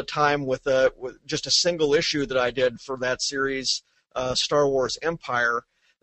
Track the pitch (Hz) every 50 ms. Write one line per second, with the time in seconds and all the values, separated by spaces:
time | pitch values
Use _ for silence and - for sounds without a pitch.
0 | 139 - - 151 147 143 147 147 139 131 131 - - 143 131 131 131 127 - -
1 | 123 127 - - _ 143 151 143 - 135 - - - 175 175 160 156 143 143 170
2 | 160 - - 147 139 123 131 127 123 120 117 131 127 123 117 104 - - 135 123
3 | 123 127 127 - - - 143 135 135 135 135 131 127 - - - - _ _ _
4 | _ _ - 127 127 127 127 - - - 147 147 147 139 135 131 127 113 - -
5 | - 160 170 - - - 123 120 120 117 117 120 - _ _ _ _ _ _ _